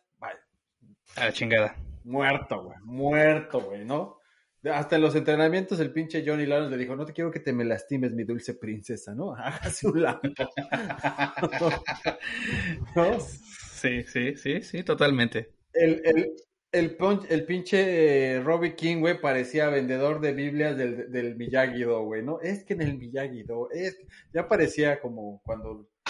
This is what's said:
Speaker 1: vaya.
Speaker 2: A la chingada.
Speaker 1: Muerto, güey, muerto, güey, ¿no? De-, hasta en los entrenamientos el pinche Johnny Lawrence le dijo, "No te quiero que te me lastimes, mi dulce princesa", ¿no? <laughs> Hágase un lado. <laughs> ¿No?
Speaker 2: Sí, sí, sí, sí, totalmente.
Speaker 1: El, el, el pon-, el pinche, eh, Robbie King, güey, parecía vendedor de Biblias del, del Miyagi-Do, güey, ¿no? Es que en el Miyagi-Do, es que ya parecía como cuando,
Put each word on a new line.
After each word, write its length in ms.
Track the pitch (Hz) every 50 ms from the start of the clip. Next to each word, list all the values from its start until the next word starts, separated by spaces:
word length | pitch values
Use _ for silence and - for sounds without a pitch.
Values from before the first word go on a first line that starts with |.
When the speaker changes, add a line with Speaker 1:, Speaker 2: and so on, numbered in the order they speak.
| _ _ _ _
Speaker 1:
vaya. 220 | - - - - _ _ _ _ _ _ _ _ _ - - _ _ _ -
Speaker 2:
A 80 | - 123
la 60 | 110 104
chingada. 420 | - 117 113 113 110 107 104 - - - - - - -
Speaker 1:
Muerto, 580 | 117 123 139 139 135 139 139 - - 110 98 90
güey, 120 | 92 95 95 101
muerto, 800 | 113 123 131 139 143 147 151 151 156 156 151 151 - - 123 104
güey, 200 | 98 101 104 104
¿no? 320 | 117 139 151 190 - - _ _ _ _ _ _ _ _ _
De-, 120 | - 147 147
hasta 240 | 143 147 - 170
en 60 | 156 156
los 120 | 151 139
entrenamientos 640 | 156 135 156 151 151 156 160 170 190 185 185 202 165
el 100 | 156 135
pinche 320 | 127 160 160 156 - 160 143
Johnny 180 | 147 151 151 147
Lawrence 260 | 139 143 147 151 139
le 60 | 131 127 127
dijo, 140 | 123 131
"No 100 | 135 156
te 80 | 156 156
quiero 160 | - 170 165
que 100 | 160 160
te 140 | - 143 127
me 100 | 120 120
lastimes, 480 | 117 113 - - - 139 131 127 123 110
mi 120 | 113 110
dulce 280 | 104 117 117 - - 117
princesa", 600 | - - 107 110 104 101 - 117 101 - - 104
¿no? 200 | 123 175 196 127
<laughs> 20 |
Hágase 520 | 117 117 135 156 156 - 165 151 - - 208
un 140 | - 160 175
lado. 180 | 143 - - -
<laughs> 1500 | 139 - - 131 - - - - - - 247 226 175 139 - - 143 - - 143 143 - 165 170 160 139 135 170 165 143 135 - - 143 - - 160 - - - - - 233 240 233 - - 190 180 160 - - - -
¿No? 240 | 170 170 190 240 226
Speaker 2:
Sí, 840 | - - - - - - - - - - - - - 127 123 120 120
sí, 320 | - - 123 120 135 143
sí, 260 | - - 143 147 185 -
sí, 200 | - - 170 180
totalmente. 680 | - 156 147 151 143 139 127 120 117 - 110 110 - - _ _ _ -
Speaker 1:
El, 280 | 165 170 160 156 156 156
el, 280 | 165 160 160 185 - - - - _ _ _ _ _ -
el 240 | 175 170 156 -
pon-, 300 | - 180 196 202 190 - -
el 160 | 165 156 156
pinche, 880 | 170 180 180 180 - 208 196 190 185 180 165 156 151 139 135 135 131 131
eh, 40 | 127 127
Robbie 320 | 151 165 170 170 170 170
King, 240 | - 160 165 170 165
güey, 200 | 156 170 175 170
parecía 480 | - 143 131 127 123 123 - 151 151 147
vendedor 520 | 143 139 127 123 131 131 139 147 156 151
de 120 | 151 147 139
Biblias 440 | 135 143 143 143 151 151 151 139
del, 340 | 131 127 120 120 123 123 127
del 260 | 123 123 120 120 117
Miyagi-Do, 680 | 117 120 117 123 131 131 127 120 123 123 117 117 113 110
güey, 180 | 107 110 110 113
¿no? 180 | 143 165 -
Es 240 | 165 180 202 202 -
que 100 | - 196
en 80 | 170 156
el 160 | 147 139 127
Miyagi-Do, 720 | 123 120 123 135 139 135 123 117 101 - 117 117 123 123
es 260 | - 165 185 185 185
que 100 | - - - - - - _ -
ya 160 | 160 165 -
parecía 520 | 220 180 156 120 - - 147 147 143 139
como 420 | - 123 113 113 104 104 101 101 -
cuando, 460 | 110 113 107 110 110 110 107 104 _ _ _ -